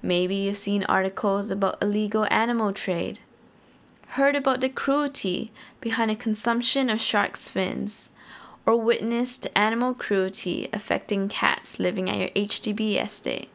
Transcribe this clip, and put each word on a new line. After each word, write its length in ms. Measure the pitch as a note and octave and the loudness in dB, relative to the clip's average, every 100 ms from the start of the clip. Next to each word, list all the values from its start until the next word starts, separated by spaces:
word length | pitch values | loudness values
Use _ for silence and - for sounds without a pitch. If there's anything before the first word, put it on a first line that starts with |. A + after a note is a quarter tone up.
Maybe 300 | F#3 F3 F3+ | 0 2 2
you've 240 | G3 G3 G3+ | 0 0 -2
seen 260 | - G3+ - | 0 0 2
articles 640 | F#3+ F#3+ F#3+ G#3+ G3 G3+ | 2 2 0 0 0 0
about 260 | G3 G3 - | 0 0 0
illegal 460 | G#3 G#3 G#3+ G#3+ G#3+ | 0 0 0 0 2
animal 420 | G#3 A3+ A#3 A3 | 2 2 2 0
trade, 460 | G3 - E3+ F#3 F#3+ - - - - - - - - - | -2 -2 -2 -2 -6 -16 -20 -20 -20 -20 -20 -20 -20 -12
heard 280 | - C#4 C#4+ | 2 4 4
about 240 | C#4 B3 | 2 2
the 80 | C4 | 0
cruelty 840 | C4 - C#4 D4 C#4 G3 F3 G#3+ - - - | -2 2 2 2 -2 -2 -2 -4 -12 -20 -10
behind 300 | A3+ A3+ A3+ | -4 0 0
the 60 | G#3+ | 0
consumption 760 | A3+ G#3+ - A#3 A#3+ C#4 C4 | -2 0 0 0 0 0 2
of 100 | A3 | 0
shark's 500 | - G#3 G3+ - - | 0 0 0 -2 -6
fins, 600 | - F#3+ - G3 - - - - - - - - | -2 -2 -2 -4 -6 -10 -16 -20 -20 -20 -4 2
or 160 | A#3 | 2
witnessed 640 | A3+ A#3 A3 A#3 B3 - - - | 4 0 0 0 0 -2 -2 2
animal 380 | G#3+ A3+ B3 | 2 4 0
cruelty 760 | B3 - G3 F#3+ F#3+ - F3 - | -2 0 2 2 -2 -4 -2 -2
affecting 560 | - - - - G3+ G3 | -6 0 -2 0 0 0
cats 500 | - - - - - | 2 2 2 -4 -2
living 300 | F3+ G3+ F#3 | -2 0 -2
at 80 | G3+ | 0
your 120 | F#3 - | 0 0
H 260 | G3+ - | 0 -2
D 120 | - | -2
B 240 | G#3 A3 G3+ | -2 0 0
estate. 520 | - - - - - | 0 -4 -4 -6 -8